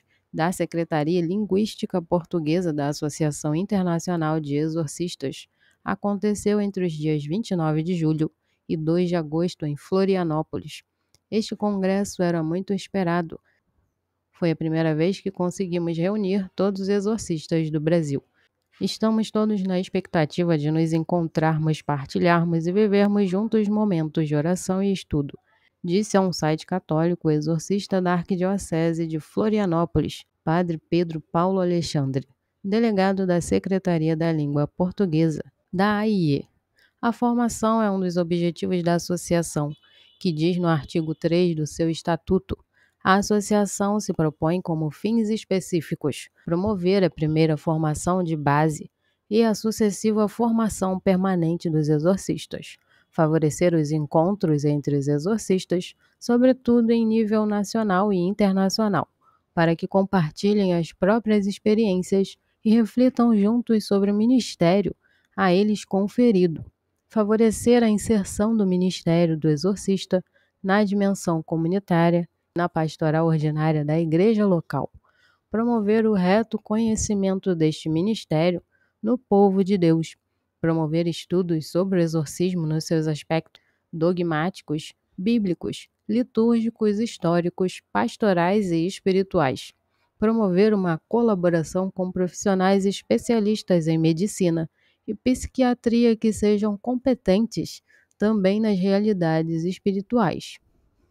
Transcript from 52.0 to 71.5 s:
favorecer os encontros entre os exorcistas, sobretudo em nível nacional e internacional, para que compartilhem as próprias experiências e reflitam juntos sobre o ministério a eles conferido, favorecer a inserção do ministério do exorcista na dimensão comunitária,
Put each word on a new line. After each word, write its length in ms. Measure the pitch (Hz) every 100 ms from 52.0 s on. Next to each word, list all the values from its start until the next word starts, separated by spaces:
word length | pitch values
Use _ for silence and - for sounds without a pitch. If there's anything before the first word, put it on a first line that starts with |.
| 165 190 - 151 - - - - _ _ _
favorecer 640 | - 156 160 151 143 175 165
os 160 | 147
encontros 720 | 156 147 165 170 202 165 147 147
entre 300 | 147 143 143
os 120 | 139
exorcistas, 840 | 147 165 214 - 190 - 175 - - _ _
sobretudo 720 | - 240 254 254 - 240 226
em 160 | 233 220
nível 400 | 226 214 220 214
nacional 640 | 208 202 226 214 180 208
e 60 | 190
internacional, 880 | 175 208 202 190 190 202 214 170 - _ _ _ _
para 220 | - 165 165
que 120 | 185
compartilhem 840 | 196 196 190 151 - 202 208 190
as 180 | 175 160
próprias 540 | - 185 233 214 208 196
experiências 920 | 196 214 214 220 185 175 196 196 - _ _
e 80 | 220
reflitam 640 | 226 208 - 254 247 233 214
juntos 500 | 202 240 233 220 -
sobre 240 | 202 202
o 60 | 202
ministério 800 | 226 262 - - 170 196 175 - _ _ _ -
a 180 | 190
eles 320 | 180 214 208 -
conferido, 800 | 196 202 - 247 190 180 156 - _ _ _ _
favorecer 760 | 220 202 220 226 202 240 240
a 60 | 226
inserção 680 | 208 - 220 190 - 214 226
do 80 | 190
ministério 720 | 180 185 - 175 170 170 156
do 100 | 156
exorcista 760 | 147 185 202 - 190 - 185 - _ _ _
na 220 | 190 202
dimensão 580 | 208 202 196 196 - 165
comunitária, 840 | -